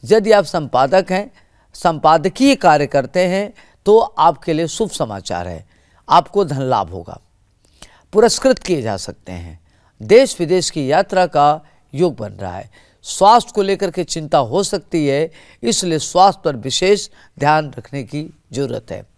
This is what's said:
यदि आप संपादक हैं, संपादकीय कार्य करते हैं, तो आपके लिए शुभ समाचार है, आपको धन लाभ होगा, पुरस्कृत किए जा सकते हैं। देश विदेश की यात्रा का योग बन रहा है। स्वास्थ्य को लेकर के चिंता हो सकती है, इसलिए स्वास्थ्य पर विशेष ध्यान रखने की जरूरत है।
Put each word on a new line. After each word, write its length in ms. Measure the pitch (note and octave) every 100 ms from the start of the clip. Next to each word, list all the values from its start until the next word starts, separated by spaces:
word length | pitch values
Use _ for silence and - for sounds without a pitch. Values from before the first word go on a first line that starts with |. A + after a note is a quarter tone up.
यदि 280 | - G#3+ G#3
आप 140 | G#3 E3
संपादक 640 | F3 D3 B2+ C3+ F#3 F#3
हैं, 200 | F#3 G#3 _ _ _ _ -
संपादकीय 800 | F3 D#3 D#3+ D#3+ D3+ - C4+ C4
कार्य 320 | F3+ D3+ C#3+
करते 320 | C#3+ B2 F3+
हैं, 340 | F3+ F#3+ G3+ - _ _ -
तो 140 | G#3+
आपके 540 | - - D#3+ F3 -
लिए 140 | D#3 E3
शुभ 220 | - A3
समाचार 580 | - B2 G2 - F2 F2
है, 180 | E2 - _ _ _ -
आपको 380 | C#3 - G3 F3+
धन 160 | C3+
लाभ 280 | C3 B2 F2+
होगा, 300 | F#2 E2+ F2 _ _ _ _ _ _ - _ _
पुरस्कृत 460 | G3+ A#3 - C4 B3
किए 220 | - E3+
जा 140 | A2+ G2
सकते 340 | - - -
हैं। 280 | F2+ E2+ D#2+ _ _ _ _
देश 380 | A2 A3 C4+ -
विदेश 300 | E3 F#3 E3
की 220 | - C3+
यात्रा 340 | D#3 G3 F#3 F3+
का 360 | D3 D3 D#3 _ _ _
योग 220 | C#3 F3+ C3+
बन 140 | G#2
रहा 240 | G2 G2 F2
है। 120 | - _ _ _ -
स्वास्थ्य 460 | - G3 A#3+ - -
को 60 |
लेकर 300 | G3 G3 F#3+
के 120 | E3+
चिंता 340 | F3 - D3+ D#3
हो 260 | A#2+ D3+
सकती 420 | G3 G3 - - D3
है, 240 | C#3 D#3+ - - _
इसलिए 360 | A#2 - F3+ D#3+
स्वास्थ्य 420 | - F3 G3 F#3 E3
पर 100 | C3
विशेष 540 | C3+ - F#3 G3+ - _ _ -
ध्यान 320 | C#3 D#3 D3+ B2+
रखने 260 | - C#3
की 220 | A#2 D3 D#3+ - _
जरूरत 400 | C3+ C#3 - -
है। 140 | G2+ G2+